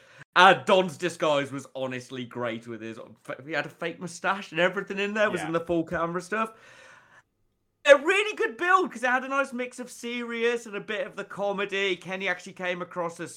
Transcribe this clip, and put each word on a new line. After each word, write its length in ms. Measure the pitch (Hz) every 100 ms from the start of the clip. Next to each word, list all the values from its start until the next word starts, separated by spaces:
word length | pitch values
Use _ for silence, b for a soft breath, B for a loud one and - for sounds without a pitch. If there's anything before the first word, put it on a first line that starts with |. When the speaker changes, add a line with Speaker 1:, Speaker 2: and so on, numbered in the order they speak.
| B B - -
Speaker 1:
Uh, 180 | 190 165
Don's 420 | 123 196 185 139
disguise 540 | 170 165 165 143 139
was 160 | 135 - -
honestly 500 | 131 127 123 131 120
great 420 | 123 120 113 117
with 140 | 113
his, 160 | 113 113 - 110 - 131 139
he 60 |
had 140 | 156 151
a 20 |
fake 300 | - 170 -
moustache 500 | 180 - 185 196 196
and 80 | 160
everything 380 | 180 185 196 196
in 160 | 202
there 160 | 214 202
was 120 | 185
Speaker 2:
Yeah. 60 | 165
Speaker 1:
in 60 |
the 60 | 165
full 220 | 165 170
camera 380 | 165 170 170 175
stuff. 300 | 175 214 226 - B B B B B B _ _ _ _ _ _ 294
A 100 | 277
really 400 | 294 381 427 339
good 220 | 453 226
build, 340 | 349 370 339
'cause 120 | 226
it 60 | 247
had 140 | 247
a 60 | 262
nice 240 | 277 269
mix 260 | 240 247 247
of 100 | 240
serious 760 | - 240 240 240 233 233 240 233
and 100 | 202
a 60 |
bit 240 | 170 214 196
of 80 | 185
the 80 |
comedy. 720 | 202 - 202 190 202 196 196 185
Kenny 320 | 170 190 190
actually 260 | 180 -
came 280 | 180 185 180
across 380 | 175 180 170 170
as 140 | 160